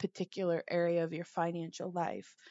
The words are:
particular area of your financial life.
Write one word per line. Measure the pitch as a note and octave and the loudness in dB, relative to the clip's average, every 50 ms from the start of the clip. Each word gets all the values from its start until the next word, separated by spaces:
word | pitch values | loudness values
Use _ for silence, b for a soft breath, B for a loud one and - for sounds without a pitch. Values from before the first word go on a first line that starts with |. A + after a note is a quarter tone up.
particular | - F#3+ - - F#3 - - - F#3+ F3 E3+ E3 - - | -4 -2 -2 -4 -6 -4 -2 0 2 2 2 2 0 0
area | - F3 E3+ E3+ E3+ E3+ E3 | 2 2 4 4 4 2 2
of | E3 | 0
your | D#3+ D#3+ E3+ | -2 -4 -6
financial | - - F#3 E3 E3+ E3+ E3+ E3 E3 - - - F3+ | -4 -2 0 0 0 0 -2 -4 -6 -6 -6 -6 -4
life. | F3 F3+ E3 - - G2 - - - B B B | -2 -2 -2 -2 -4 -6 -10 -14 -20 B B B